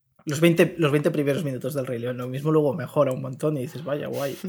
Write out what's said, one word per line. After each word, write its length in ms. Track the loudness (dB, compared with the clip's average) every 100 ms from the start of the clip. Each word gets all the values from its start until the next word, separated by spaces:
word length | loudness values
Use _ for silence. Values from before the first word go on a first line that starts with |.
| _ _
Los 160 | -8 4
veinte, 340 | 4 6 4 4
los 120 | 2
veinte 200 | 4 2
primeros 340 | 0 0 0
minutos 300 | -2 -4 -4
del 120 | -4 -4
Rey 120 | -4
León, 180 | -6 -6
lo 100 | -6
mismo 220 | -4 2
luego 220 | 4 4
mejora 380 | 0 -2 2 2
un 80 | 2
montón 380 | -6 -4 -2 -2
y 40 |
dices, 220 | -6 -8
"Vaya, 220 | -6 -6 -4
guay". 300 | -4 -4 -6